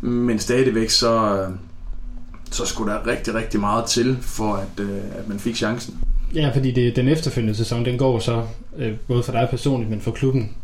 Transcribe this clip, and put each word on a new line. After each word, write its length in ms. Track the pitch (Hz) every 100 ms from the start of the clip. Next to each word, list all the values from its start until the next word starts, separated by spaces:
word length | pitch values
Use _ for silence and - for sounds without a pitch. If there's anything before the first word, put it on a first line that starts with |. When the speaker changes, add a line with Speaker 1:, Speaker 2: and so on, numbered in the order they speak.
Speaker 1:
men 380 | - 120 120 110
stadigvæk 500 | 98 123 131 113 110
så, 260 | - 117 113
øh, 340 | 107 98 92 92 90 - - - - - - - -
så 140 | - 120
skulle 280 | - 104
der 140 | 107 -
rigtig, 280 | - - 110
rigtig 240 | 110 113
meget 260 | 104 110 113
til, 320 | - 123 127
for 320 | - - 107
at, 260 | 101 98 95
øh, 60 | 101 98 101 98
at 100 | 104
man 100 | 101
fik 160 | 123 113
chancen. 400 | 110 120 - - - - - 156
Speaker 2:
Ja, 160 | 147 135
fordi 160 | 131
det, 240 | 123 120 117
den 120 | 127
efterfølgende 480 | 156 160 131 110 104
sæson, 280 | 113 120 120
den 120 | 123
går 220 | 135 117
så, 240 | - 113 113 - - -
øh, 140 | 117 107 -
både 160 | 123
for 80 | 120
dig 160 | 113 123
personligt, 400 | 123 143 131 107
men 120 | 107
for 100 | 113
klubben 400 | 110 135 131 107 -